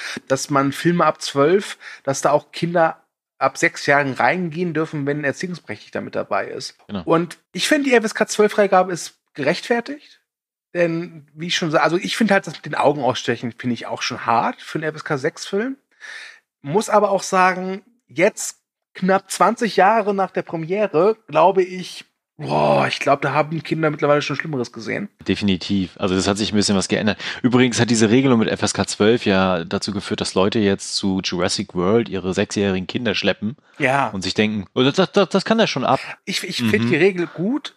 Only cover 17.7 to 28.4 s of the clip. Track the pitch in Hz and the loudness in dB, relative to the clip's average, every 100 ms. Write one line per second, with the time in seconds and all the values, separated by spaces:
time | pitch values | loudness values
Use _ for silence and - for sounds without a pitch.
17.7 | 190 _ _ _ 135 196 - - - _ | -8 _ _ _ 2 2 2 -10 -12 _
18.7 | _ _ - 185 190 - - 180 226 226 | _ _ -4 0 0 0 2 2 2 -2
19.7 | 196 190 226 202 196 185 185 - 165 160 | 4 4 4 0 -2 -2 -4 -6 -8 -4
20.7 | 196 208 151 196 220 - 147 175 190 180 | -2 0 2 2 0 -2 2 4 4 0
21.7 | 185 175 - - _ _ - 143 147 147 | -2 -12 -14 -20 _ _ -12 -4 0 4
22.7 | 143 135 - 143 139 147 139 151 160 - | 4 2 -2 0 0 0 0 -2 -4 -4
23.7 | 160 156 147 147 147 143 143 165 135 120 | -2 -2 0 2 2 0 -6 -6 -4 -6
24.7 | 117 113 110 101 _ - 95 104 90 - | -8 -8 -6 -8 _ -4 0 2 0 0
25.7 | 101 90 - 101 95 92 101 98 104 98 | -2 -2 -4 0 2 2 0 0 0 2
26.7 | 98 - 104 104 92 - - 123 123 127 | 0 0 0 0 -2 -6 -2 2 4 4
27.7 | 107 117 117 110 123 135 117 | 2 2 4 4 6 4 4